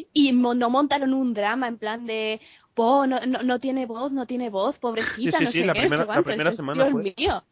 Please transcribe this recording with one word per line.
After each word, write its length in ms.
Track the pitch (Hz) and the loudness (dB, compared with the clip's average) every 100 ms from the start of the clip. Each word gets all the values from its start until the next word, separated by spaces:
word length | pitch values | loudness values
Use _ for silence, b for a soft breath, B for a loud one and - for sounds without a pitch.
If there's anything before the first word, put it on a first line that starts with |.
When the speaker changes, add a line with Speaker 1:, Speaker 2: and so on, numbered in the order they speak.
| B | B
Speaker 1:
Y 200 | 302 277 | 2 4
mo-, 220 | 247 247 | 4 2
¿no 140 | 240 233 | 2 2
montaron 440 | 262 285 285 269 | 2 2 2 0
un 180 | 269 254 | 0 0
drama 340 | 208 202 247 247 | 0 -2 -2 -4
en 100 | 233 | -4
plan 280 | 214 226 233 | -6 -6 -6
de, 340 | 220 214 220 B B B | -4 -4 -6 B B B
"Po, 320 | - 233 277 269 | 0 4 4 4
no, 180 | 254 254 | 0 0
no, 160 | 254 | -2
no 160 | 254 247 | 0 0
tiene 260 | 269 262 240 | -2 -4 -4
voz, 260 | 233 269 | -6 -4
no 140 | 269 240 | -4 -4
tiene 240 | 247 247 | -4 -4
voz, 280 | 196 220 - | -2 -2 -2
pobrecita, 600 | 240 226 220 - 226 311 | -4 -4 -4 -4 0 2
Speaker 2:
Sí, 0 | |
sí, 60 | - | 2
Speaker 1:
no 60 | |
Speaker 2:
sí, 60 | 170 | 0
Speaker 1:
sé 40 | 185 | 0
Speaker 2:
la 60 | |
Speaker 1:
qué, 60 | 160 | 2
Speaker 2:
primera, 220 | 381 151 | 2 2
Speaker 1:
no 0 | |
sé 40 | 208 | 0
Speaker 2:
la 0 | |
Speaker 1:
cuánto"? 220 | - 220 | 0 0
Speaker 2:
primera 220 | - 160 | 0 -2
Speaker 1:
Dices, 60 | - | -2
Speaker 2:
semana 260 | 135 285 | -2 0
Speaker 1:
"Dios 80 | 269 | 2
Speaker 2:
fue. 220 | 254 202 190 | 0 -4 -4
Speaker 1:
mío". 280 | 349 208 - | -2 -2 -6